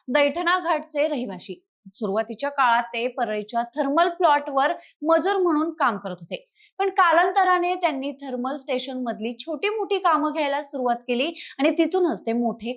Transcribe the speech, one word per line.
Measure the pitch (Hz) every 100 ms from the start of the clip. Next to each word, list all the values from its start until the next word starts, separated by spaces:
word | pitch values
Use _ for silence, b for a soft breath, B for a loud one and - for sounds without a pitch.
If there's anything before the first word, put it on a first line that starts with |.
| -
दैठणा | 285 285 302 349 359
घाटचे | 320 302 - 294 302
रहिवाशी. | 269 202 180 - 180 _ _ 190 -
सुरुवातीच्या | 202 208 226 220 285
काळात | 285 247 233 240
ते | 226 247
परळीच्या | 254 226 214 208 233 240 277
थर्मल | 277 302 349
प्लॉटवर | 349 339 285 294 269 294 - B B 302
मजूर | 330 359 403
म्हणून | 349 302 330
काम | 320 254 202
करत | 190 180
होते, | 170 190 _ b b -
पण | 392
कालांतराने | 392 349 320 381 392 370 359 349 359
त्यांनी | 330 269 277 277
थर्मल | 277 247 254 294
स्टेशन | 302 254 269 254
मधली | 240 202 226 240
छोटी | 330 302 403
मोठी | 440 403 392
कामं | 381 302 294
घ्यायला | 302 294 277
सुरुवात | 294 269 247 240 247
केली | 240 302 B B B
आणि | 294 330
तिथूनच | 320 370 339 196 -
ते |
मोठे | 233 233 - 233